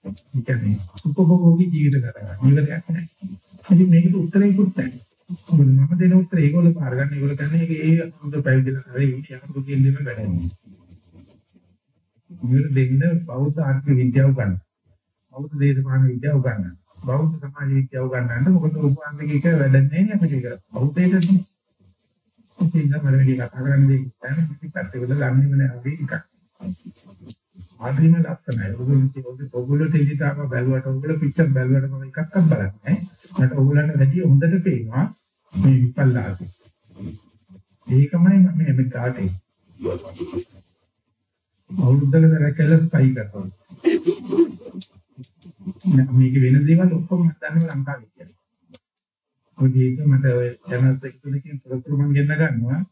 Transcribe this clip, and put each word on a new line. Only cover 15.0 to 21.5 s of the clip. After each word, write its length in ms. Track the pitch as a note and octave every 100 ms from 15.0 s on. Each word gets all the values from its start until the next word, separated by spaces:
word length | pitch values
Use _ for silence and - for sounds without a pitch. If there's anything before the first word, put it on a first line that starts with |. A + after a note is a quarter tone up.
| _ _ _
බෞද්ධ 200 | C3 D3 D3
දේශපාලන 480 | C#3 C3 C3 C3 C3
විද්‍යාව 320 | B2 C#3 C#3+
ගන්න. 320 | B2 G#2+ F2+ - _ -
බෞද්ධ 360 | - C3+ D#3+ D#3+
සමාජ 340 | C#3 C3+ C#3
විද්‍යාව 360 | C3+ C3 C3 B2+
ගන්නන්න 440 | B2+ B2 A#2+ D3
මොකද 220 | F3+ D#3 D3+
උපවාසික 500 | D3 C#3 D3 D3 D3
එක 140 | D3 E3+
වැඩන්නේ 540 | D#3 C3+ C3+ C#3 D#3+
නැහැ 140 | G#3 G#3
අපිට 180 | D#3+ C3+
ඒක. 260 | B2 - _
බෞද්ධයටනේ. 720 | A2 C3+ D3+ F#3 F#3+ E3+ F#3+ -